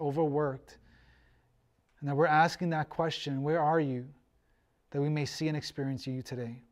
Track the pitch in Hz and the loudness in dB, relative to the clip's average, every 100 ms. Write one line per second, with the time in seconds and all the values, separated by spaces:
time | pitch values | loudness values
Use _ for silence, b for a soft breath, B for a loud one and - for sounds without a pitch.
0 | 151 139 156 143 147 131 - - b b | -2 0 2 2 0 -2 -12 -20 b b
1 | b b b b b b _ _ _ _ | b b b b b b _ _ _ _
2 | 143 143 160 151 165 - 175 156 151 - | -2 2 4 6 4 2 -2 -2 -2 -2
3 | 165 - - 135 143 165 151 165 147 123 | -2 -2 -4 -2 0 2 4 4 2 -2
4 | 131 - _ _ _ _ _ _ _ 143 | -6 -16 _ _ _ _ _ _ _ -2
5 | 147 151 139 - 156 151 - - 135 131 | 0 0 -2 -2 -2 -2 -6 -6 -4 -4
6 | - 131 127 123 117 117 - | -4 -6 -6 -8 -8 -10 -16